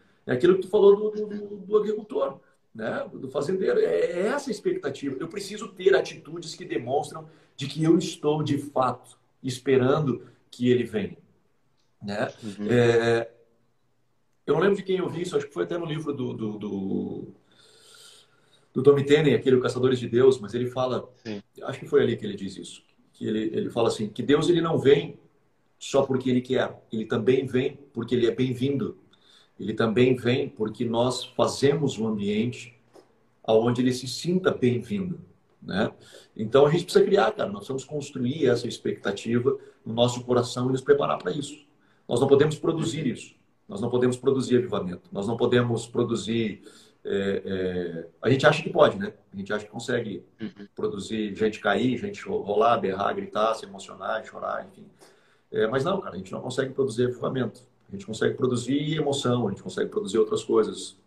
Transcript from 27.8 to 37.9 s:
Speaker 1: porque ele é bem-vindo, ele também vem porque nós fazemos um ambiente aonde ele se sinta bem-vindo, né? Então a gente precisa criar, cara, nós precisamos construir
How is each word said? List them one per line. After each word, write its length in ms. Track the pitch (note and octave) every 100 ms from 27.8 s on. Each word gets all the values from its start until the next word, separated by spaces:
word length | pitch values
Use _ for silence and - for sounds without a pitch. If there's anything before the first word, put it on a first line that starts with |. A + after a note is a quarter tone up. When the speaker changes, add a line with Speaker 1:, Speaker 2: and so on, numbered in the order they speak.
| -
Speaker 1:
porque 220 | A#2 - B2
ele 120 | A2+
é 40 |
bem-vindo, 640 | - C3 A#2 C#3 C3+ F#2+ - _ _ _ _ _ -
ele 140 | G2
também 420 | A2 A2 G#2+ C3 B2
vem 340 | A#2+ C3+ C#3
porque 340 | - G#2+ -
nós 400 | A2+ A#2 B2+ -
fazemos 760 | - - G#2+ - C#3 D#3 C3+ G#2
um 100 | A2+
ambiente 720 | G2+ G2+ G#2 B2 - - _ _ - _ _ _ _
aonde 380 | - A2 A#2+ B2
ele 120 | B2+
se 140 | B2 -
sinta 440 | - E3 F3+ C#3
bem-vindo, 680 | - B2 A2+ - G2+ F2+ E2 - _ _ _
né? 300 | - F#2 - - - - - -
Então 300 | A2 C3+ D3
a 60 |
gente 120 | F3
precisa 220 | - G3+ -
criar, 260 | - A2
cara, 160 | - G2
nós 120 | G2+
precisamos 260 | - C3+
construir 640 | -